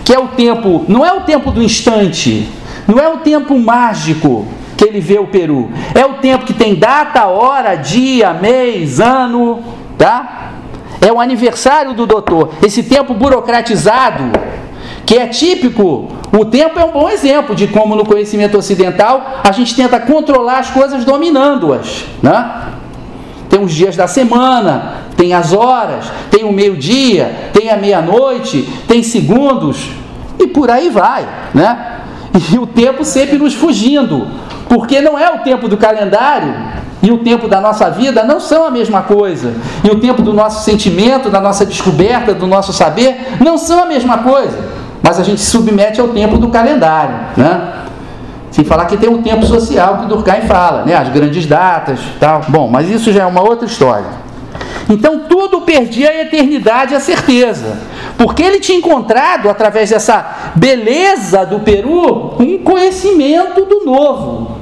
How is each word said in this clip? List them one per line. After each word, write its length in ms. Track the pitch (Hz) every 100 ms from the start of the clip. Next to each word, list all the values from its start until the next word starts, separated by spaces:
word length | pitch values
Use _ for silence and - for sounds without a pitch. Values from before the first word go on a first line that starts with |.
que 100 | -
é 40 | 262
o 100 | 247
tempo, 560 | 240 233 226 202 165 -
não 180 | 226
é 80 | 330
o 100 | 370
tempo 280 | - 302 277
do 100 | -
instante, 880 | 226 - - 220 190 - 127 110 107 - - - -
não 140 | 226
é 80 | 320
o 100 | 330
tempo 400 | 311 302 285 277
mágico 880 | 226 240 240 175 156 156 151 117 104 - - -
que 80 |
ele 160 | 214 208
vê 180 | 156 202
o 80 | 190
peru, 420 | 190 165 143 110 - -
é 140 | - 277
o 80 |
tempo 300 | - 262 262
que 100 | -
tem 220 | - 220 180
data, 500 | 214 285 294 285 202
hora, 480 | 185 247 277 233
dia, 580 | 170 135 214 262 254 196
mês, 680 | 165 202 254 247 208 151 127
ano, 600 | 226 262 247 240 240 233 - - - -
tá? 540 | 165 240 254 - - - - - - -
É 120 | 196
o 80 | 233
aniversário 760 | 240 247 240 214 254 302 269
do 120 | 226 226
doutor, 440 | 214 - 170 156 -
esse 220 | 208 233
tempo 280 | - 277 262
burocratizado, 1160 | 220 277 254 233 233 233 196 170 240 247 151 127 - - - - - - -
que 120 | - 226
é 100 | 233
típico, 840 | - 330 359 247 220 190 123 - - -
o 120 | 208
tempo 340 | 214 247 320 330
é 60 |
um 80 | 330
bom 180 | 302 330
exemplo 460 | 415 269 285 294 180
de 100 | 202
como 300 | 214 214 214
no 80 |
conhecimento 520 | 214 208 208 214 208 208
ocidental 840 | - 190 185 180 214 262 262 -
a 80 | 202
gente 240 | 196 240
tenta 240 | - 247 240
controlar 640 | 233 311 302 269 240 254
as 100 | 247
coisas 340 | 262 269 269
dominando-as, 1000 | 240 277 339 285 285 269 165 123 - - - -
né? 460 | 127 202 247 - - - - - - - - - -
Tem 140 | 196
os 120 | 196
dias 220 | 151 196 175
da 100 | 180
semana, 960 | 277 247 240 262 247 196 135 - - -
tem 200 | - 175
as 180 | 175 160
horas, 580 | 196 240 214 214 120 - - -
tem 120 | 208
o 100 | 214
meio-dia, 1000 | 196 202 180 139 254 262 185 113 - -
tem 180 | 208 220
a 60 | 202
meia-noite, 840 | 196 185 165 214 269 240 233 143 - - -
tem 140 | 233
segundos, 880 | 226 214 143 240 277 262 147 123 - - - - - -
e 80 | -
por 240 | - 247
aí 180 | 247 339
vai, 380 | 208 196 254 139 - -
né? 440 | 139 196 240 - - - - - 185 156
E 80 | 226
o 80 | 240
tempo 380 | 233 247 269
sempre 320 | 285 262 285 285
nos 180 | 294
fugindo, 720 | - 330 208 226 285 226 143 101 - - - -
porque 320 | 233 226 269
não 180 | 302 294
é 120 | 339
o 100 | 320
tempo 280 | 269 247 226
do 80 | 202
calendário 800 | 220 220 196 208 262 269 147 117 113 - - -
e 100 | 196
o 60 | 233
tempo 280 | 233 233 220
da 140 | 190
nossa 300 | 208 214 185
vida 340 | 160 269 220
não 160 | 220 311
são 240 | - 311
a 60 | 320
mesma 320 | 240 214 196
coisa, 520 | 190 202 202 147 123 117 - -
e 60 | 202
o 100 | 214
tempo 220 | 240 247
do 100 | 214
nosso 320 | 208 214 214
sentimento, 640 | - 208 196 175 226 269 226
da 120 | 190
nossa 260 | 196 196 202
descoberta, 680 | - 190 151 202 247 226
do 140 | 170 185
nosso 260 | 196 196
saber, 640 | 170 165 165 262 247 - 190
não 200 | 302 320
são 240 | 320 349
a 40 | 349
mesma 320 | 285 247 233
coisa, 400 | 240 269 226 - - - - -
mas 180 | 160 180
a 20 |
gente 180 | 185 208
se 100 | -
submete 500 | 240 214 202 208 220
ao 80 | 233
tempo 300 | 226 208 214
do 100 | 233
calendário, 680 | 233 240 294 160 156 143 120 - -
né? 380 | 143 185 180 - - - - - - - -
Sem 140 | -
falar 200 | 151 160
que 140 | 170 202
tem 100 | 226
o 100 | 233
tempo 280 | 226 220 220
social 520 | 233 226 254 185 -
que 80 | 214
Durkheim 360 | 214 190 208
fala, 420 | 233 190 175 131
né? 100 | 123
As 140 | 170 127
grandes 380 | 139 147 160 156
datas 540 | 151 185 165 - 123
e 180 | - -
tal. 240 | 147 156 143
Bom, 200 | 156 123
mas 220 | 123 170
isso 200 | 226 226
já 120 | 202
é 40 | 185
uma 140 | 180
outra 260 | 202 233 226
história. 560 | - 131 104 - - - - - - - - -
Então 320 | 214 302 311 302
tudo 340 | 359 392 370
perdia 480 | 339 311 233 226 294
a 100 | 320
eternidade 680 | 311 311 277 285 208 240 262
e 40 | 277
a 40 |
certeza, 760 | 277 349 - 247 247 165 110 107 - - - -
porque 240 | 240 -
ele 180 | 359 392
tinha 180 | - 359
encontrado, 720 | 339 277 220 226 311 339 202
através 420 | 202 214 214 208
dessa 600 | 220 220 214 - - -
beleza 920 | 165 254 254 214 285 381 381 185 190 185
do 140 | 202
Peru, 760 | 220 202 240 349 330 226 - -
um 200 | 247 359
conhecimento 1080 | - 370 370 381 392 359 269 330 370 359
do 200 | 381 415
novo. 720 | 339 254 294 - 123 117 113 110